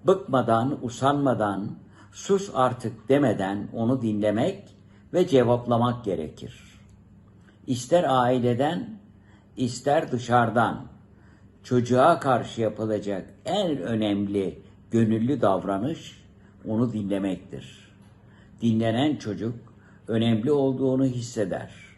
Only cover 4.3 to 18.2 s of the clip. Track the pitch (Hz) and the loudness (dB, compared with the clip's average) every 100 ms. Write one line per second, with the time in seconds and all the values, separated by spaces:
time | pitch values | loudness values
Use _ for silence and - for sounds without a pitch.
4.3 | 104 156 196 - - - - - 170 180 | 2 0 -2 -14 -20 -20 -20 -4 0 4
5.3 | 135 117 120 117 117 120 120 98 85 78 | 4 4 2 2 0 2 -2 -4 -4 -6
6.3 | - - - - - - - - - - | -12 -18 -18 -20 -20 -20 -20 -20 -20 -20
7.3 | - - _ - 120 - 170 156 131 123 | -20 -20 _ -6 -6 2 2 4 2 4
8.3 | 127 120 117 143 180 - - - - - | 2 2 2 0 -2 -8 -14 -20 -20 -20
9.3 | - _ - 123 - - 151 156 123 117 | -20 _ -6 -6 -2 0 0 0 -6 2
10.3 | 123 113 110 107 - - - - - - | 2 4 2 0 -2 -10 -20 -20 -20 -20
11.3 | - - - - 123 113 123 147 165 135 | -20 -20 -20 0 0 2 6 6 4 2
12.3 | 120 - - 110 - 110 107 101 95 87 | 0 -2 -4 -4 -2 -4 -2 -2 -6 -8
13.3 | - - 190 185 143 92 110 107 101 101 | -14 -6 -2 -2 -2 -2 -2 0 -2 -2
14.3 | 101 92 - - - - 113 110 110 117 | -2 -2 -6 -20 -20 -2 2 2 2 0
15.3 | 139 110 95 87 98 123 - - - - | 2 2 2 0 -2 -2 -6 -12 -20 -20
16.3 | - - - - 110 123 107 98 98 95 | -20 -20 -16 -4 -2 0 -2 -4 -2 -2
17.3 | 90 - 67 - - - - - - | -6 -10 -16 -16 -20 -20 -20 -20 -20